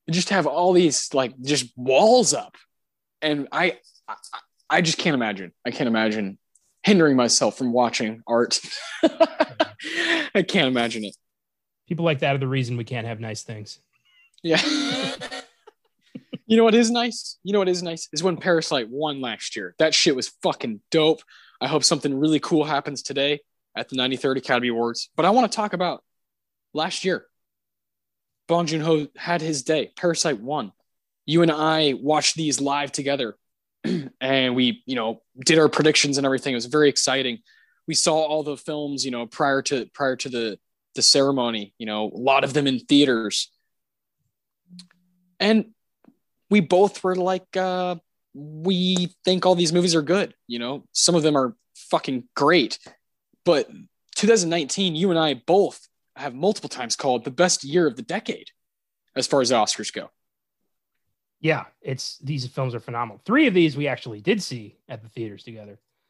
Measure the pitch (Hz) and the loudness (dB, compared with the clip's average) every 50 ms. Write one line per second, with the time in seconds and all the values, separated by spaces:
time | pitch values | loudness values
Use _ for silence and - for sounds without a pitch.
0 | _ - 160 185 175 - 202 190 151 151 139 165 175 185 185 175 180 156 135 - | _ -4 -2 -2 0 0 0 0 0 0 0 2 4 4 6 6 6 4 2 0
1 | - - - 139 131 117 135 131 127 139 147 135 127 117 _ 127 123 127 151 180 | -4 -2 0 0 0 -2 -4 -8 -4 -2 -2 -2 -2 -4 _ -6 -2 2 4 6
2 | 190 220 247 254 214 - 147 117 98 - - - _ _ _ _ _ _ _ _ | 6 6 6 6 4 2 0 -2 -4 -10 -16 -20 _ _ _ _ _ _ _ _
3 | _ _ _ _ - 151 151 147 139 - - 151 175 180 - - _ _ _ _ | _ _ _ _ -4 -2 -2 -2 -4 -6 -4 -2 -2 -2 -2 -6 _ _ _ _
4 | _ - 107 - - - - - - _ _ _ _ - 151 170 180 160 - - | _ -18 -18 -16 -18 -18 -18 -18 -20 _ _ _ _ -2 0 0 2 0 0 -2
5 | - 180 147 127 117 107 101 98 95 87 - _ - 123 117 - 147 120 113 110 | 0 0 0 0 0 -2 -4 -6 -10 -14 -16 _ -10 -8 -6 -4 -2 0 0 0
6 | 110 110 107 110 101 95 98 - _ _ _ _ _ _ _ _ - 196 214 180 | 0 0 0 -2 -4 -6 -8 -10 _ _ _ _ _ _ _ _ 2 4 6 6
7 | 160 147 135 127 123 113 - - 135 107 - - 135 120 117 123 123 117 - - | 6 6 4 4 4 2 2 2 0 0 -2 -2 -2 -2 0 2 2 2 0 -2
8 | 120 107 110 113 - - 117 117 120 117 - - - - - - - - - - | -4 -4 -6 -8 -4 0 0 0 2 0 -2 -4 -6 -8 -12 -12 -12 -12 -4 -2
9 | - - - - 320 - - - - - - - 311 - - - - 320 - 349 | 0 0 2 2 2 2 2 0 -2 -2 -2 -4 -4 -4 -6 -12 -14 -8 -6 -4
10 | 339 330 339 330 302 277 - 208 180 - - 196 147 131 127 123 120 117 113 113 | -2 0 0 -2 -2 -2 0 0 0 0 2 2 2 2 2 0 0 -2 -2 -6
11 | 104 98 - - _ _ _ _ _ _ _ _ _ _ _ _ _ - 175 160 | -8 -10 -12 -14 _ _ _ _ _ _ _ _ _ _ _ _ _ -8 -4 -2
12 | 165 170 156 135 165 143 139 139 135 131 135 135 127 117 123 120 113 - 123 120 | 0 0 0 0 0 0 0 0 -2 -2 -2 -2 -2 -2 -4 -6 -6 -6 -8 -8
13 | 113 117 117 107 117 113 104 - - - 113 107 104 - - - _ _ _ _ | -8 -8 -8 -8 -10 -10 -10 -12 -12 -14 -14 -14 -14 -16 -18 -20 _ _ _ _
14 | _ _ _ _ _ _ _ _ - 165 160 - - 302 285 294 285 - - 269 | _ _ _ _ _ _ _ _ -2 0 2 2 2 0 -2 -2 -2 -2 -4 -4
15 | 269 - - - - - - - - - _ _ _ - - _ _ _ _ _ | -4 -6 -6 -8 -12 -12 -12 -14 -16 -16 _ _ _ -20 -20 _ _ _ _ _
16 | _ _ - - - _ - - _ - 220 226 226 226 208 233 240 220 240 240 | _ _ -20 -20 -18 _ -18 -10 _ 2 4 6 6 8 6 6 6 4 2 0
17 | 240 240 226 - - - - _ - 180 202 208 190 180 180 175 180 170 165 160 | -2 -2 -4 -8 -12 -14 -16 _ -6 -2 0 0 2 2 0 -2 -4 -6 -8 -10
18 | - - - 147 170 185 170 - - 185 170 160 160 - 160 135 117 107 123 143 | -10 -10 -6 -2 -2 -2 -2 -2 0 0 0 0 0 0 -2 -4 -4 -4 -6 -4
19 | 156 151 143 139 127 120 107 - - - - 113 98 90 - - 156 160 143 - | -4 -4 -4 -4 -6 -6 -8 -8 -10 -10 -10 -10 -10 -6 -2 2 2 2 4 4
20 | - 170 139 127 123 - - _ - 175 143 - - 120 110 101 _ _ - 160 | 2 2 2 0 -2 -8 -8 _ -2 -2 -2 -2 -6 -8 -8 -10 _ _ 0 2
21 | 151 160 156 156 - _ - - - _ _ - 120 131 156 147 135 - 170 139 | 4 4 2 2 -2 _ -20 -20 -20 _ _ -8 -4 -2 0 0 0 0 0 0
22 | - 147 139 135 151 156 156 147 - - 170 151 151 151 151 139 - 151 143 - | 0 -2 -2 0 2 2 2 0 0 0 0 0 2 0 -2 -2 -4 -4 -8 -10
23 | - - 135 135 139 147 147 147 _ _ _ _ _ _ - 110 117 - 131 131 | -10 -8 -4 -2 -2 -2 -2 -4 _ _ _ _ _ _ -10 -10 -10 -6 -4 -2
24 | 123 131 131 123 - 135 131 135 123 - 131 120 123 123 117 117 117 117 117 - | -2 -2 -2 -2 -2 -2 -2 -2 -2 0 0 0 0 0 0 0 -2 -2 -4 -6
25 | - - _ - 160 180 214 254 247 208 - 226 208 208 - 175 180 175 135 - | -10 -6 _ 0 2 4 4 4 2 2 0 -2 -4 -4 -2 -2 -4 -4 -4 -6
26 | _ _ _ _ _ _ _ _ _ _ _ _ _ _ - 151 160 170 - - | _ _ _ _ _ _ _ _ _ _ _ _ _ _ -6 -6 -6 -4 -6 -4
27 | - 190 175 - - _ _ _ _ _ _ _ _ _ _ _ _ _ _ _ | -2 -2 -2 -2 -4 _ _ _ _ _ _ _ _ _ _ _ _ _ _ _
28 | _ _ _ _ _ _ _ _ _ - 165 175 175 151 160 160 151 165 160 151 | _ _ _ _ _ _ _ _ _ 0 0 0 0 0 -2 -2 0 2 2 2
29 | 147 139 _ - - 170 175 160 156 160 156 135 - - 156 151 117 - _ - | 0 -2 _ -10 -6 -4 -4 -2 -2 -4 -6 -4 -2 -2 -2 -2 -2 -4 _ -4
30 | - 175 160 - - 165 139 101 110 131 147 147 113 95 - _ _ _ _ _ | -2 -2 0 0 0 -2 -2 -4 -4 -6 -6 -6 -6 -8 -12 _ _ _ _ _
31 | _ _ _ _ _ - 151 165 170 165 151 151 156 156 160 156 156 143 127 107 | _ _ _ _ _ 0 2 4 4 4 4 2 2 0 2 2 2 0 0 -2
32 | 123 143 151 151 147 - - 160 160 151 131 123 139 139 143 143 143 135 - - | -2 0 0 0 0 0 -2 -2 -2 -2 -2 -2 -2 -2 -2 -2 -4 -6 -8 -6
33 | 135 139 139 135 123 107 - _ _ _ _ _ _ _ _ _ - - 185 170 | -4 -4 -2 -2 -4 -6 -8 _ _ _ _ _ _ _ _ _ -6 -4 -4 -4
34 | 139 131 - - 131 131 135 135 131 127 123 127 127 120 110 - _ 123 131 120 | -6 -8 -12 -8 -4 -2 0 0 0 0 0 0 0 0 0 -4 _ -8 -6 -4
35 | 110 113 117 - _ _ _ 127 135 - 160 160 156 147 - - 147 156 147 - | -4 -4 -6 -8 _ _ _ -6 0 2 4 6 6 4 4 4 4 4 4 2
36 | - 143 139 139 135 135 135 127 - 139 127 120 113 120 135 151 151 143 123 - | 2 0 0 0 0 0 0 -2 -2 -4 -4 -4 -4 -2 2 4 4 4 4 2
37 | - 139 131 135 131 123 117 107 _ _ _ _ _ _ _ _ _ - 160 - | 0 0 0 -2 -2 -4 -6 -8 _ _ _ _ _ _ _ _ _ -6 -2 0
38 | - 175 156 156 156 147 151 156 147 147 143 127 - - 151 151 147 143 143 131 | 0 2 2 2 0 0 0 -2 -2 -4 -8 -10 -8 -8 -8 -6 -6 -6 -6 -6
39 | 127 139 120 120 120 110 - - 151 139 135 139 135 - 143 127 110 - _ - | -6 -6 -6 -6 -8 -8 -4 -2 0 0 2 0 0 -2 -2 -4 -4 -6 _ -4
40 | 143 131 131 - - 135 123 120 113 110 95 - _ _ _ _ _ _ - 135 | -2 -2 -2 -4 -6 -6 -4 -4 -4 -4 -6 -8 _ _ _ _ _ _ -4 2
41 | - - - 143 135 139 139 131 120 120 113 107 104 98 _ - 117 110 107 107 | 4 6 6 6 6 4 4 2 0 0 -2 -4 -6 -10 _ -12 -8 -6 -4 -4
42 | 107 107 - 107 123 135 135 139 135 135 127 151 139 139 131 120 - - 147 143 | -4 -4 -6 -2 0 2 2 4 2 0 0 0 0 0 0 -2 0 4 4 6
43 | 143 135 123 113 110 101 - - - - _ _ _ _ _ _ _ _ _ _ | 6 6 4 2 0 -2 -4 -4 -6 -6 _ _ _ _ _ _ _ _ _ _
44 | _ _ _ _ _ _ _ _ _ _ _ _ _ _ - - - _ _ _ | _ _ _ _ _ _ _ _ _ _ _ _ _ _ -20 -20 -20 _ _ _
45 | _ _ _ _ _ _ _ - 175 208 220 214 - - _ _ _ _ _ _ | _ _ _ _ _ _ _ -2 2 2 4 2 2 -2 _ _ _ _ _ _
46 | _ _ _ _ _ _ _ _ _ - 202 208 165 - 185 180 208 196 - - | _ _ _ _ _ _ _ _ _ 2 2 2 4 4 4 4 4 4 2 0
47 | - 185 185 185 180 185 185 180 185 _ - 190 185 185 180 185 180 180 175 165 | -4 -2 -2 0 0 -2 -2 -4 -6 _ -4 -4 -2 -2 -2 -2 -4 -4 -6 -8
48 | - _ _ _ _ _ - 143 147 151 156 156 160 190 190 180 180 185 185 180 | -10 _ _ _ _ _ -20 -18 -18 -16 -14 -6 -2 0 0 2 2 2 2 0
49 | 180 175 - _ - 180 185 180 - 180 185 175 175 151 165 180 175 185 165 165 | -2 -4 -8 _ 0 0 0 2 4 4 4 4 2 2 2 2 2 2 2 0
50 | 147 135 175 202 180 - - _ _ - 120 120 117 120 143 143 - _ - - | 2 2 0 0 0 -2 -6 _ _ -10 -8 -8 -6 -6 -8 -10 -12 _ -2 0
51 | - - 175 170 147 156 147 139 131 120 110 _ _ _ _ - - - - 160 | 2 2 4 4 4 4 4 2 2 0 -2 _ _ _ _ -20 -6 -2 -2 -2
52 | - - 135 123 - _ - - 143 147 175 170 123 - - - - - - _ | -2 -2 -6 -6 -8 _ -4 0 2 4 4 4 2 0 -2 -10 -14 -16 -20 _
53 | _ _ _ _ _ _ _ _ - 175 165 139 113 - - - - - _ _ | _ _ _ _ _ _ _ _ 0 2 2 2 0 -2 -8 -20 -20 -20 _ _
54 | _ _ - - - 208 233 214 175 160 170 170 147 135 - 196 196 180 156 151 | _ _ -6 0 2 4 4 4 2 0 -2 -2 -2 -4 -4 -2 -2 -2 -2 0
55 | 185 196 170 165 160 151 135 120 - - 170 202 190 139 - - - _ _ _ | 0 2 2 2 0 0 -2 -2 0 2 2 2 2 2 -2 -8 -20 _ _ _
56 | _ _ _ - 135 139 120 131 160 202 214 - - 143 - - 123 117 - - | _ _ _ -12 -12 -12 -8 -4 -2 -2 -2 -2 -6 -12 -10 -10 -8 -6 -6 -4
57 | - 135 127 120 - 143 127 123 170 143 - - - 139 147 175 170 147 113 123 | -2 -2 -2 -2 -4 -4 0 2 2 2 2 0 -4 -2 0 2 2 2 0 -4
58 | 113 - 170 220 - - - - - - - _ _ _ _ _ _ _ _ _ | -8 -8 -8 -6 -6 -8 -10 -10 -12 -20 -20 _ _ _ _ _ _ _ _ _
59 | _ _ - 135 127 - - 139 127 117 127 113 107 - - - 104 - - 104 | _ _ -6 -6 -2 0 2 2 2 2 2 2 2 0 -2 -4 -8 -10 -10 -10
60 | - - _ _ _ _ _ _ _ _ _ _ _ _ _ _ _ _ _ _ | -12 -14 _ _ _ _ _ _ _ _ _ _ _ _ _ _ _ _ _ _
61 | _ _ _ _ _ _ _ _ - 160 151 123 - - _ _ - - 135 - | _ _ _ _ _ _ _ _ -2 0 0 0 -4 -10 _ _ -10 -8 -8 -8
62 | - - - - - 135 156 135 123 123 - 139 135 127 120 113 - - 120 120 | -8 -12 -14 -12 -8 -6 -6 -6 -6 -8 -6 -6 -6 -4 -6 -8 -10 -8 -8 -6
63 | 120 113 107 - _ - 226 294 320 254 180 185 170 160 127 139 147 139 127 - | -6 -8 -10 -10 _ 0 2 4 4 4 6 4 4 4 2 0 -4 -4 -4 -6
64 | - 127 110 104 107 175 233 208 - - 131 120 104 101 - _ _ - 127 107 | -8 -10 -14 -6 -2 0 0 0 -2 -6 -10 -10 -12 -14 -20 _ _ -18 -18 -18
65 | 107 113 - 120 113 107 101 90 - 120 113 110 104 104 98 - _ _ _ _ | -18 -16 -12 -10 -10 -10 -12 -14 -18 -18 -18 -18 -18 -20 -20 -20 _ _ _ _
66 | _ _ | _ _